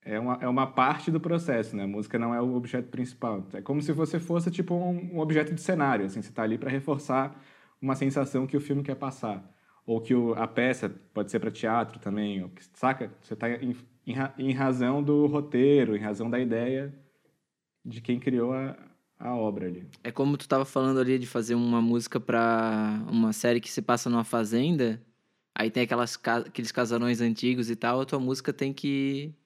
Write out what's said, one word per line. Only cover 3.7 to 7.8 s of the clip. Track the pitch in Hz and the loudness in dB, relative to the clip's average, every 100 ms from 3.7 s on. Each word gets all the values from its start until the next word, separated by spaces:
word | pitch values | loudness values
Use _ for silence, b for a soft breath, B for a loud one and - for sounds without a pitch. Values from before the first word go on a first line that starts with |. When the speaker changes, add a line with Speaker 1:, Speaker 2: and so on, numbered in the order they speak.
| 143 | -2
Speaker 1:
se | 147 | 0
você | 151 156 170 | 0 0 -2
fosse, | 170 170 170 | 0 0 0
tipo, | 170 180 | -2 -2
um, | 175 180 175 175 175 | 0 0 -2 -4 -2
um | |
objeto | 156 156 151 | 2 2 2
de | 170 | -2
cenário, | - 180 139 117 98 | 0 2 4 2 0
assim. | 113 | -4
Você | 104 | -8
tá | - | -4
ali | 110 117 | -2 0
pra | 135 | -2
reforçar | 135 139 139 - 131 135 B B B B B | -4 0 -2 0 0 0 B B B B B